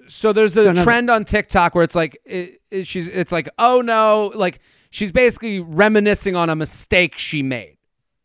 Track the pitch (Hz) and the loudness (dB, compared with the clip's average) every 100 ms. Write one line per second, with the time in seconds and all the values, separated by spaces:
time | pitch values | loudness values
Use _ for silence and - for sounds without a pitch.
0 | _ - 214 208 214 196 202 175 196 240 | _ -4 0 2 2 4 4 4 2 2
1 | 240 226 - 208 - 190 170 180 165 175 | 2 0 0 -4 -2 0 2 2 0 0
2 | 160 - - 185 175 - _ 190 175 185 | -4 -6 -12 -12 -12 -16 _ -10 -8 -10
3 | 170 185 170 - - - 240 254 240 220 | -8 -6 -4 -6 -6 -2 2 2 2 2
4 | 214 214 202 220 180 - _ _ _ - | 2 2 -2 -4 -4 -6 _ _ _ -8
5 | 202 247 247 - 226 196 165 156 214 214 | -4 2 2 0 -6 -6 -4 2 4 4
6 | 208 190 202 180 165 156 151 - - 185 | 2 0 -2 -2 -2 -2 -6 -10 -2 0
7 | 175 - - 156 135 123 82 _ _ _ | 0 -4 -8 -6 -6 -6 -12 _ _ _
8 | _ _ | _ _